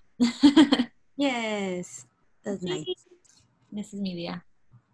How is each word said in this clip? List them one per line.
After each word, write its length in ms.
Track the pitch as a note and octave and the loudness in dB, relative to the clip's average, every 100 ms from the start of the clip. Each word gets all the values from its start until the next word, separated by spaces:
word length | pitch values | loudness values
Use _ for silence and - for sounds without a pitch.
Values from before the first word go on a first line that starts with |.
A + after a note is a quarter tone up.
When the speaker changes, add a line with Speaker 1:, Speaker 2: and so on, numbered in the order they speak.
| _ - | _ -2
Speaker 1:
<laughs> 720 | A#3+ - C#4+ D4+ C#4+ - A#3+ _ _ - | -2 4 6 8 6 4 -2 _ _ -4
Speaker 2:
Yes, 920 | C#4+ A#3+ A3 G#3 G3 F3+ F3 - - _ _ _ | -2 -2 -4 -4 -4 -4 -8 -16 -20 _ _ _
that's 180 | G#3+ G3 | -10 -6
Speaker 1:
Sí, 60 | - | -6
Speaker 2:
nice. 240 | - F4+ F4+ _ - _ _ _ _ - G#3 | -6 -6 -10 _ -20 _ _ _ _ -14 -12
Speaker 1:
ese 200 | G#3 G3+ | -12 -8
es 60 | |
mi 120 | F#3+ F3 | -8 -6
día 280 | E3+ F3 - _ _ - _ | -8 -10 -14 _ _ -20 _